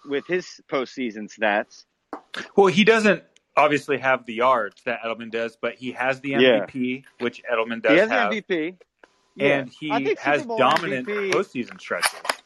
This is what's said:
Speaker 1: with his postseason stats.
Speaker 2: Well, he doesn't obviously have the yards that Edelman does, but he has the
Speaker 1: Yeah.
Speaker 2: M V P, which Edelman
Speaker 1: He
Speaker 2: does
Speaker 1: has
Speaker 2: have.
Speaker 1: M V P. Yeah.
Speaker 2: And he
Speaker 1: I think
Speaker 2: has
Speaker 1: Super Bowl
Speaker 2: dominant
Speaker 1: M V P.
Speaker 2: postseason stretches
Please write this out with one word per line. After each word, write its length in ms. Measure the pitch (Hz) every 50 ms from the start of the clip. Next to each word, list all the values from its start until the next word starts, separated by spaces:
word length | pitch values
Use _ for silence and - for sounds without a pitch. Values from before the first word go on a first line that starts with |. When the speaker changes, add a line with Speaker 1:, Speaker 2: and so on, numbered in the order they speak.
| -
Speaker 1:
with 200 | 139 139 143 -
his 220 | - 175 185 175 - - - _ -
postseason 600 | - 139 127 - - - 131 117 101 110 107 98 -
stats. 480 | - 107 107 101 104 120 - - - - _ _ _ _ _ - - - _ - - - - -
Speaker 2:
Well, 120 | - 196 190
he 160 | 160 180 214
doesn't 400 | 196 226 226 214 214 185 151 - _ _ _ _ _ - -
obviously 400 | 147 151 147 143 - - 143 127
have 280 | 120 135 131 123 123 -
the 80 | 113
yards 460 | 110 120 127 131 120 107 101 - _ -
that 160 | 127 117 107 110
Edelman 280 | 117 113 107 117 113
does, 260 | 107 113 117 117 113 _
but 140 | - 117 113
he 160 | - 127 127 123
has 280 | - 123 131 135 131
the 80 | 131 143
Speaker 1:
Yeah. 80 | 135 139
Speaker 2:
M 220 | 127 131 120 107
V 40 | 98 -
P, 340 | - 135 123 127 127 139 135 _ _ -
which 220 | 120 120 123 - - 120
Edelman 260 | 120 113 113 117 117 113
Speaker 1:
He 40 |
Speaker 2:
does 180 | 107 110 110 170
Speaker 1:
has 80 | 208 226
Speaker 2:
have. 140 | 226 208 202 202
Speaker 1:
M 40 |
V 100 | 220 214
P. 340 | - - 190 165 151 165 185 - _ _ _ _ _ _ _ _ _ _ _
Yeah. 120 | - 139 143 143 139
Speaker 2:
And 140 | 135 123 - -
he 120 | 156 156
Speaker 1:
I 120 | - - 135
think 160 | 415 415 -
Speaker 2:
has 160 | - 139 147 143
Speaker 1:
Super 60 | - 233
Bowl 80 | 233 220
Speaker 2:
dominant 500 | 131 127 151 165 170 - 135 127 127 -
Speaker 1:
M 60 | 208
V 160 | 208 202 190
P. 60 | 180 160
Speaker 2:
postseason 440 | 202 - - 131 113 95 98 92
stretches 320 | - - 110 87 85 - - - - - - - -